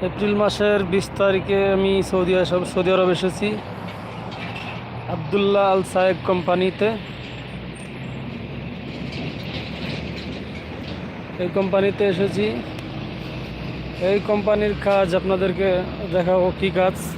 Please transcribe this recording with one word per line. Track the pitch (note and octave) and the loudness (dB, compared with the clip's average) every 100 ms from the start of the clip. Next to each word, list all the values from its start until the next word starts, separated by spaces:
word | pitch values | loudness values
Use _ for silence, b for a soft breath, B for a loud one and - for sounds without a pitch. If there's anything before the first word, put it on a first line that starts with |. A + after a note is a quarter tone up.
| F#3 | -4
এপ্রিল | - G#3 G#3 | 0 0 4
মাসের | G#3 - G#3 G#3 F#3+ | 2 4 4 4 2
বিশ | F#3+ - - | 0 0 2
তারিখে | G3 F#3+ F3 G3 G3 G3 | 2 4 2 2 4 4
আমি | F#3+ G3 F3+ | 4 2 2
সৌদি | F#3+ F3 F#3 | 2 4 4
আরব, | F3+ F3+ F3+ | 4 2 0
সৌদি | G3 F3+ F#3+ | 0 4 4
আরব | F#3 F3 | 4 4
এসেছি | F#3 - G#3 G#3+ - - - - - - - - - - - - - - - | 0 0 -2 -2 -6 -10 -10 -10 -12 -10 -10 -8 -8 -8 -8 -10 -10 -10 -6
আবদুল্লাহ | E3+ D#3 F#3 G3+ G3+ G3 | -6 0 2 4 4 6
আল | F#3+ F#3 | 4 2
সায়েক | F#3 F#3 F#3 - | 2 4 2 2
কোম্পানিতে। | F#3 E3 F3+ F#3 F3 G#3 A3 - - - - - - - - - - - - - - - - - - - - - - - - - - - - - - - - - - - - - - - - - - - - | 0 4 2 2 2 0 0 -6 -10 -10 -10 -10 -10 -10 -10 -12 -10 -10 -8 -8 -8 -8 -8 -8 -8 -8 -8 -8 -6 -6 -6 -8 -8 -8 -8 -6 -6 -6 -6 -8 -8 -8 -10 -10 -10 -8 -8 -8 -10 -10 -4
এই | F3+ E3+ | -2 0
কোম্পানিতে | F#3+ G3 G3 F#3+ G3+ | 2 4 4 4 2
এসেছি। | F3 G3 F#3+ G#3+ A#3+ G#3 - - - - - - - - - - - - - F3+ | 2 0 0 -2 -2 -6 -10 -10 -8 -8 -8 -8 -8 -8 -8 -8 -8 -8 -2 2
এই | G3+ - | 2 2
কোম্পানির | G#3 G3+ G#3 G#3 G3 G3+ | 0 4 4 2 0 4
কাজ | G3 F#3+ F3+ | 4 4 2
আপনাদেরকে | F3+ F#3+ F#3+ F3 F#3+ F3+ F3+ - G3+ F3 | 2 2 2 2 2 2 0 -6 -2 0
দেখাবো, | F3 F#3 F3+ - | 4 4 4 2
কী | F#3+ F3 | 0 4
কাজ। | F#3 F#3 - | 2 2 -6